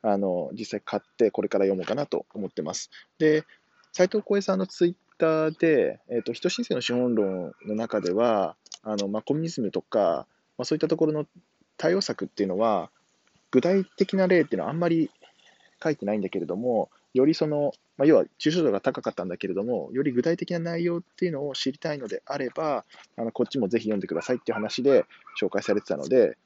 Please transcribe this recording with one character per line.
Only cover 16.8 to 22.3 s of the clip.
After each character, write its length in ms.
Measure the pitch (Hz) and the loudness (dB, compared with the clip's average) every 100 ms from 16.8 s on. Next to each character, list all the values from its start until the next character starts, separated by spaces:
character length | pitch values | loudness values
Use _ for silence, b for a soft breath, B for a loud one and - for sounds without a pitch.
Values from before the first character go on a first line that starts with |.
| - b b | -2 b b
よ 100 | 127 | 2
り 100 | 139 | 4
そ 120 | 160 151 | 2 0
の、 260 | 147 143 - _ - | 0 -2 -4 _ 2
ま 80 | |
あ、 20 | 143 | 6
要 100 | 127 | 6
は 80 | - _ | 4 _
抽 140 | 151 | 0
象 100 | 170 | 2
度 100 | 151 | 0
が 80 | 98 | 2
高 220 | - 127 | -2 -2
か 80 | 113 | -6
っ 40 | |
た 100 | - | -6
ん 40 | 92 | -8
だ 80 | 87 | -6
け 120 | 95 | -4
れ 60 | |
ど 100 | 92 | -4
も、 260 | 110 113 69 | -2 -4 -4
よ 100 | 127 | -2
り 100 | 147 | 0
具 100 | 123 | 0
体 140 | 160 170 | 0 -2
的 160 | - | -4
な 60 | 175 | -6
内 260 | 165 170 | -4 -2
容 140 | 175 170 | -2 -4
っ 20 | |
て 240 | - - 180 | -8 -4 -4
い 20 | |
う 20 | |
の 160 | 143 143 | -2 -6
を 60 | |
知 180 | 131 135 | -4 -4
り 60 | 139 | -4
た 140 | 160 | -6
い 60 | 147 | -6
の 100 | 113 | -6
で 140 | 101 | -8
あ 140 | - | -6